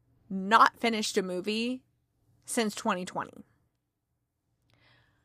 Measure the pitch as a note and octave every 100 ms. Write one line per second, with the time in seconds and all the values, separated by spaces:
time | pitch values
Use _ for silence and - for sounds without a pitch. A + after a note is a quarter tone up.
0 | _ _ - F#3+ F#3+ A3+ C4 - A#3 A3
1 | G#3+ G#3+ F#3 F3+ F#3+ A3 A#3+ B3+ _ _
2 | _ _ _ _ - - G#3+ - A3+ F#3
3 | F#3 F3 - - - _ _ _ _ _
4 | _ _ _ _ _ _ _ _ _ _
5 | _ _